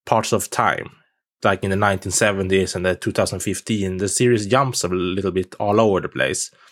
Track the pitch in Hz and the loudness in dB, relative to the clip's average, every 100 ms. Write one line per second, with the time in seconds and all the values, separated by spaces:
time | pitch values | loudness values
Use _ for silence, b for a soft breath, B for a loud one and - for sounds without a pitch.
0 | - 113 107 107 - - 110 - - _ | 0 2 2 -2 -2 0 0 0 -6 _
1 | _ _ _ _ 110 95 98 95 104 95 | _ _ _ _ 0 0 0 2 2 0
2 | 98 - 110 98 92 95 92 92 92 90 | -2 0 2 0 2 2 2 0 -2 -2
3 | 113 95 95 92 - 92 - 110 95 92 | -2 0 -2 -2 -4 -6 -4 -2 -2 -2
4 | 101 - 123 113 101 127 135 117 90 90 | -2 2 2 2 2 0 0 -2 -2 -2
5 | 90 95 95 90 92 - 104 104 110 92 | -2 -2 -2 -2 -4 -4 0 4 4 2
6 | 78 64 67 - - b b | -2 -2 -2 -2 -8 b b